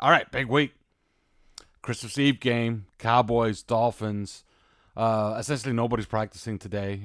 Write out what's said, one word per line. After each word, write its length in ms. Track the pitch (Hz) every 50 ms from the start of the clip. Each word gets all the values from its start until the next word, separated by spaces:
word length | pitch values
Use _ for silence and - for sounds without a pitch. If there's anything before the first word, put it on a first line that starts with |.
All 100 | - 139
right, 180 | 165 147 - -
big 160 | - 127 135 113
week. 240 | 123 147 147 131 - _ _ _ _ _ _ _ _ _ _ _ _ _ _ _ _ - - _ _ _
Christmas 380 | - - 117 - - 110 - 143
Eve 220 | 139 139 131 104
game, 460 | - 127 120 117 117 117 117 110 98 - _ -
Cowboys, 640 | - 113 117 123 120 107 117 117 117 110 104 -
Dolphins. 800 | - - 117 110 117 120 107 - 107 107 104 104 101 95 - - _ _ _ _ _ _ _ _ _ _ -
Uh, 380 | - 113 113 113 107 107 107 110 113
essentially, 360 | 107 - 151 131 113 135 120
nobody's 320 | 117 117 120 120 113 104
practicing 500 | - - 110 110 101 - - - 117 107
today, 460 | 92 - 98 101 101 98 98 101 98